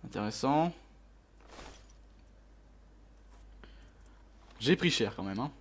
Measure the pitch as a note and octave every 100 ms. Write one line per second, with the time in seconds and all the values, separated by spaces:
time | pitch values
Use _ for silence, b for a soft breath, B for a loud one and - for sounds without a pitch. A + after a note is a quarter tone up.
0 | - G2 G#2+ - C3+ D3 E3+ E3+ - -
1 | - - - - - - - - - -
2 | - - - - - - - - - -
3 | - - - - - - B B B B
4 | B B - - - - A#2 F#3 F3 -
5 | G#2+ - G2 G2 C#3+ -